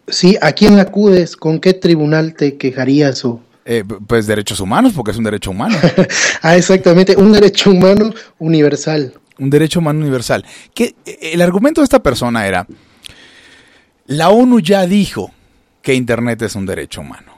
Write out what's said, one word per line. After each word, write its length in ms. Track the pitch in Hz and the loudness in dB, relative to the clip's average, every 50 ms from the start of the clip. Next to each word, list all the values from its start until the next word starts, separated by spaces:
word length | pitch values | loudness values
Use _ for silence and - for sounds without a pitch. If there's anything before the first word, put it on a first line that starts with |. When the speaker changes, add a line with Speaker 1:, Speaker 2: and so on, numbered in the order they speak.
| _ - | _ -10
Speaker 1:
Sí, 280 | - - - 180 208 - - | -4 2 2 4 4 4 0
¿a 100 | 156 - | -2 0
quién 260 | - 208 208 202 202 | 2 4 6 6 6
acudes? 580 | 196 190 - 196 208 208 190 185 170 156 - | 4 2 0 0 2 2 4 2 2 -2 -6
¿Con 220 | - - 160 160 156 | -8 -6 -4 -4 -2
qué 140 | - 190 185 | 0 0 0
tribunal 640 | 185 - 175 170 156 151 147 156 156 160 160 160 | 0 0 0 0 0 0 0 0 -2 -2 -4 -4
te 240 | - 151 143 139 143 | -4 -4 -4 -4 -4
quejarías 640 | - 135 127 - 127 127 139 147 147 139 127 - - | -6 -6 -4 -4 -2 0 2 2 2 0 0 -4 -6
o? 160 | 127 117 113 _ _ _ _ _ | -6 -6 -8 _ _ _ _ _
Speaker 2:
Eh, 180 | - 117 117 101 98 | -6 -6 -4 -4 -6
p-, 80 | 110 95 104 | -12 -12 -6
pues 200 | 104 120 117 107 | -2 -2 -2 0
derechos 340 | 104 107 104 101 - - 95 | 0 -2 -4 -4 -6 -8 -8
humanos, 320 | 98 92 110 170 240 262 214 | -6 -4 0 0 2 0 0
porque 160 | 156 120 104 101 | -2 -6 -6 -6
es 40 | |
un 80 | 113 113 | -4 -4
derecho 260 | 107 104 101 - - | -4 -6 -6 -8 -8
humano. 260 | 95 95 139 202 226 170 139 165 - - 185 - | -8 -6 -4 -4 -2 0 0 0 2 2 0 0
Speaker 1:
<laughs> 340 | - - - - - - - | -2 -4 -4 -4 -4 -2 0
Ah, 140 | 160 170 180 | 2 2 2
exactamente, 580 | 170 - 190 190 190 185 170 175 190 185 190 | 4 2 2 2 4 4 4 4 4 4 4
un 160 | - 196 214 214 | 4 6 6 6
derecho 380 | 208 208 196 196 - - 202 | 6 4 4 2 2 2 2
humano 420 | 196 180 180 185 196 208 214 220 202 - - - _ - | 4 4 4 4 4 4 0 -2 -4 -10 -18 -20 _ -8
universal. 760 | 160 160 165 156 147 147 143 139 - 160 156 151 143 127 - _ _ _ _ - | -4 0 2 2 2 2 0 -2 -4 -4 -4 -4 -4 -6 -10 _ _ _ _ -8
Speaker 2:
Un 100 | 135 139 | -4 0
derecho 300 | 139 147 156 156 - 180 | 0 2 2 0 -2 -2
humano 200 | 165 151 147 156 | -2 -2 -2 -2
universal. 440 | 156 147 135 127 113 - 139 104 98 - - - - _ - | -2 -2 -4 -4 -4 -4 -4 -4 -6 -8 -20 -20 -20 _ -6
Que, 200 | - 233 - - _ - | -6 -6 -6 -6 _ -18
eh, 120 | - - - - 160 160 | -18 -18 -14 -10 -6 -2
el 80 | 170 | 0
argumento 400 | 175 175 175 196 208 285 320 330 | 0 0 0 0 0 0 0 2
de 40 | 302 | 0
esta 160 | 254 - 254 - | 2 2 0 0
persona 440 | 151 120 - 127 120 117 117 104 | 0 -4 -2 -4 -4 -4 -2 -2
era, 200 | 98 95 90 92 - - - _ _ _ _ - - - _ - - _ _ _ _ _ _ _ _ _ _ _ _ _ _ _ | -2 -2 -4 -4 -6 -12 -20 _ _ _ _ -20 -20 -20 _ -20 -20 _ _ _ _ _ _ _ _ _ _ _ _ _ _ _
"La 240 | - 135 151 160 175 | -8 -4 -2 2 2
onu 300 | 202 226 254 254 247 233 | 4 4 4 4 4 2
ya 260 | 175 156 196 196 185 | 2 2 0 0 0
dijo 460 | 175 190 208 196 - - - 92 - _ _ _ _ _ _ _ _ _ _ - | 0 0 0 0 -2 -4 -8 -10 -10 _ _ _ _ _ _ _ _ _ _ -4
que 120 | - 135 | -2 -2
internet 480 | 127 127 117 120 113 117 120 117 110 117 | -2 0 -2 -4 -4 -4 -4 -6 -6 -6
es 120 | 101 - | -8 -8
un 120 | 104 98 | -8 -8
derecho 340 | 92 90 85 71 69 - - | -8 -8 -10 -10 -12 -14 -16
humano. 320 | 73 69 - - - _ _ | -16 -16 -18 -20 -20 _ _